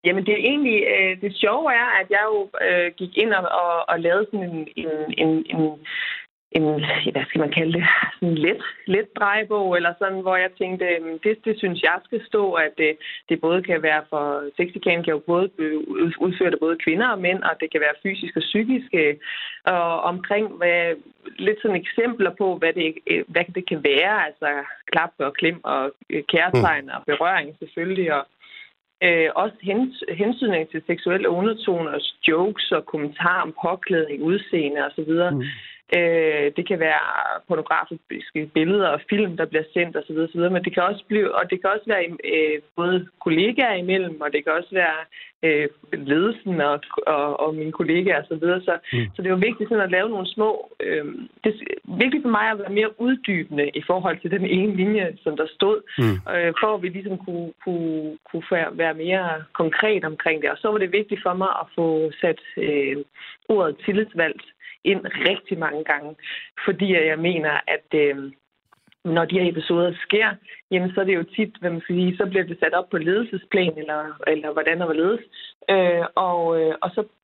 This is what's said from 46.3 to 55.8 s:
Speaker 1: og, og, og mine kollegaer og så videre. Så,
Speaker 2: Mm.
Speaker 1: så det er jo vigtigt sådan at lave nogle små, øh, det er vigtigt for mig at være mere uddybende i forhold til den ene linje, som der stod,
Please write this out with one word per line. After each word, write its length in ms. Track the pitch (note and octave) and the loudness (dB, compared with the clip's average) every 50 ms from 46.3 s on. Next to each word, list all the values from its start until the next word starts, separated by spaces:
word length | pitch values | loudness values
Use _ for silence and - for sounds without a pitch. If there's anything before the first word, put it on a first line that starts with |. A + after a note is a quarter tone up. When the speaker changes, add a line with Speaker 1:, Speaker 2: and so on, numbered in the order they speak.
| A3+ A3 - G3 F3+ D#3 | 0 -2 -4 -4 -2 0
Speaker 1:
og, 200 | C#3+ D3 C#3+ D3 - - - - - | 2 0 0 -2 -4 -6 -6 -2 0
og, 340 | - D#3 C#3+ C#3+ D3 C#3+ - | 0 2 2 0 -2 -2 -2
og 140 | D3 D#3 D#3 | -2 -2 -2
mine 180 | D#3 D#3 D#3+ | -4 -6 -6
kollegaer 460 | D#3 - F3 D3+ D#3+ F3 F#3 F#3+ E3+ C#3+ | -4 -4 0 2 2 2 2 2 0 0
og 60 | - - | -2 -4
så 60 | E3 | -6
videre. 260 | D#3 D#3+ E3+ F3+ F#3 | -2 0 0 0 0
Så, 140 | F#3 - E3+ E3+ _ - | 0 -2 -2 -2 _ -4
Speaker 2:
Mm. 140 | - A#2+ A#2 G2+ - | -4 -2 -2 -4 -6
Speaker 1:
så 80 | - | -4
det 40 | F#3 | 0
er 100 | F#3 F#3 | 0 2
jo 100 | F#3 F#3+ A#3 | 4 2 2
vigtigt 200 | A3+ - G#3+ G#3+ | 0 -2 -2 0
sådan 160 | A#3 G#3+ G3 | 2 0 2
at 60 | F#3 | 2
lave 180 | F3+ F3+ G3 A3+ | 2 2 2 0
nogle 180 | A3+ G3 F#3 | -2 -4 -6
små, 240 | F#3 - A3+ G#3+ A3 G#3 - - - - _ | -6 -2 0 0 0 0 -2 -6 -12 -10 _
øh, 240 | - G2+ D#3 D#3 D3 D3 - - - - _ _ - | -4 -2 -2 -2 -4 -6 -10 -12 -14 -14 _ _ 0
det 60 | A3 G#3+ | 0 0
er 40 | - - - - - _ - F3+ F3+ | 0 -6 -8 -8 -8 _ -8 0 0
vigtigt 200 | A#3+ C4 C4 D4+ D4 | 2 2 2 0 2
for 60 | B3 | 2
mig 160 | A3+ G#3 G#3+ A3 | 2 2 2 0
at 80 | A3 G3+ | -2 -2
være 140 | G3+ F#3+ G3 G#3 | -4 -2 0 0
mere 220 | A3 A3 G#3+ - | 0 0 -2 -2
uddybende 680 | A#3 B3 C4 B3+ - - G3 E3+ D3+ - D3+ C#3+ C#3+ C#3+ - | 0 0 0 0 0 -2 -2 -2 -2 -2 -2 0 0 0 -2
i 80 | D3 - | -6 -2
forhold 320 | - F3 F#3 F3+ F#3 E3 - | 0 -2 0 2 -2 -2 -2
til 100 | - F3 | -4 -4
den 140 | F3 G3+ F#3 | -2 0 0
ene 300 | F#3 F3+ F#3 F#3+ G#3+ G3 | 2 2 2 2 2 2
linje, 400 | F3+ F#3 G3+ G#3+ G#3+ F#3+ E3+ - - _ | 2 2 2 2 2 0 -2 -6 -4 _
som 120 | D#3+ D3+ | -4 -2
der 100 | D3 D#3 D#3 - | -2 -4 -4 0
stod, 200 | _ G3 G3 G#3+ - | _ 2 2 2 2